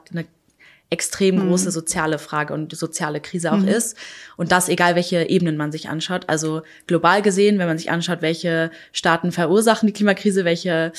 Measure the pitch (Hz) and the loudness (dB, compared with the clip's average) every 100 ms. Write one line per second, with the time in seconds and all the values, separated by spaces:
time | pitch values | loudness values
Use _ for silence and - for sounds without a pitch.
0 | - 170 165 _ _ _ - _ - 170 | -8 -10 -10 _ _ _ -20 _ -8 -6
1 | - - 190 190 185 180 190 160 160 180 | -4 0 2 4 2 2 0 -4 -4 -2
2 | 156 151 - 151 147 147 156 160 165 - | -2 -2 -4 -4 -4 -6 -8 -8 -8 -4
3 | 156 147 - 180 165 202 190 220 - - | -6 -6 -6 -4 0 2 2 0 -2 -8
4 | - - - - 170 180 180 180 175 175 | -18 -20 -14 -6 2 2 2 2 2 2
5 | 175 175 165 180 170 151 151 156 - 156 | 0 0 2 2 0 -2 -4 -6 -8 -8
6 | - 180 - 156 156 160 - - - 165 | -6 -6 -2 -2 -2 -6 -10 -12 -2 2
7 | 170 202 208 185 208 208 170 160 - 170 | 4 4 4 4 4 4 0 -2 -2 -4
8 | 170 170 160 165 175 165 165 - - - | -2 -2 -2 -2 -2 -2 -2 -6 -14 -4
9 | 180 165 175 175 160 202 226 220 214 202 | 0 0 0 0 2 4 4 4 2 2
10 | 208 190 208 190 170 170 185 165 165 | 0 2 2 2 0 0 0 0 -2